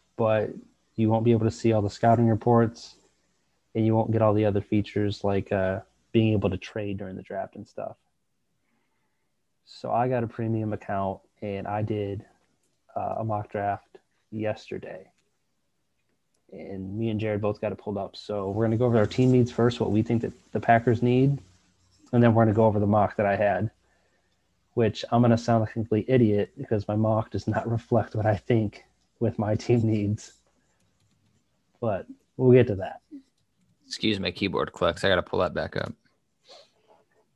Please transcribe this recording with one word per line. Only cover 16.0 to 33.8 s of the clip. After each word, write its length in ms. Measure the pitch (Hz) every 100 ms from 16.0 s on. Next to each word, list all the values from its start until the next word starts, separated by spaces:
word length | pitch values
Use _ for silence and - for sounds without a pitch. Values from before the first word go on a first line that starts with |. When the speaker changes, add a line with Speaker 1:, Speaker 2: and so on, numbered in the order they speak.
| _ _ _ _ _
Speaker 1:
And 440 | 82 80 98 95 107
me 120 | 113
and 100 | 107
Jared 220 | 110 104
both 180 | 104 107
got 140 | 107
it 40 | 98
pulled 200 | 107 101
up. 180 | 92 -
So 360 | - 104 98
we're 120 | 101
gonna 140 | 113 113
go 80 | 123
over 120 | 113
our 60 | 104
team 260 | - 127
needs 180 | 127 123
first, 300 | - 117 120
what 100 | 98
we 100 | 107
think 200 | 110 117
that 100 | 117 - _
the 60 | 107
Packers 400 | 113 117 120 110
need, 380 | 123 127 135 139 - _ _ _ _ _ _
and 100 | 120
then 100 | 120
we're 100 | 110 110
gonna 100 | 104
go 100 | 110
over 140 | 104
the 80 | 101
mock 300 | 107 95 -
that 80 | 101
I 100 | 101
had, 340 | 104 92 110 - _ _ _ _ _ _ _ _ _ 120
which 280 | 110 - -
I'm 100 | 117
gonna 160 | 120 117
sound 240 | - 117
like 100 | 107
a 20 |
complete 320 | 113 110 110 -
idiot 460 | 131 110 101 98 -
because 300 | 139 107 104
my 80 | 107
mock 340 | 110 110 -
does 160 | 95 -
not 220 | 110 117
<laughs> 0 |
reflect 460 | 117 - 117 - 113
what 100 | 110
I 120 | 98
think 480 | - 117 104 - _ _ _ -
with 180 | 113 -
my 160 | 104 110
team 260 | - 120
needs. 520 | 110 107 101 107 - _ _ _ _ _ _ _ _ _ _ _ _ _ _ _
But 240 | 113 92 - - _ -
we'll 140 | 127
get 140 | 127 110
to 80 | 95
that. 260 | 92 - _ 277 - _ _ _ _ _